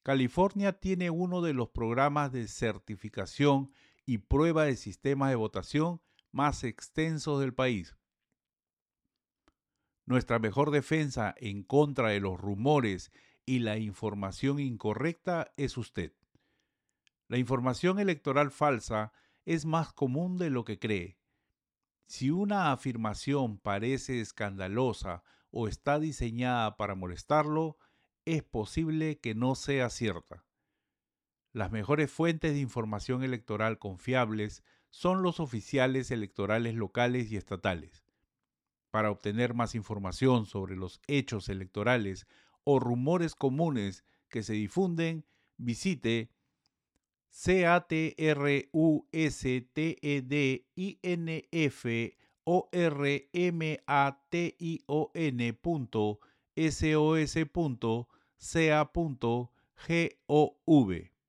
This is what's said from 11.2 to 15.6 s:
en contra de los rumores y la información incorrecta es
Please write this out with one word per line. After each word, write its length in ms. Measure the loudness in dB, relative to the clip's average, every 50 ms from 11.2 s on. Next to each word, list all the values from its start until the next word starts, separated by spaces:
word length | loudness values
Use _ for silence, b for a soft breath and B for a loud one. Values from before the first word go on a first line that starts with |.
| -4 -4 -4
en 260 | -8 -10 -8 -8 -8 -6
contra 460 | 2 4 4 4 4 2 0 2 2
de 100 | 2 2
los 200 | 0 -2 -4 -4
rumores 720 | -4 -4 -4 0 2 4 4 4 4 2 -2 -4 -8 b b b b b b b b
y 140 | -2 -2 0
la 180 | 0 0 -2
información 840 | -2 -4 -6 -6 -6 -6 -4 -4 -4 -6 -6 -4 -2 -2 0 0 0
incorrecta 920 | -2 -4 -4 -2 -2 -2 -2 0 -2 -4 -4 _ _ -2 -2 -2 -4 -6 _
es 200 | -4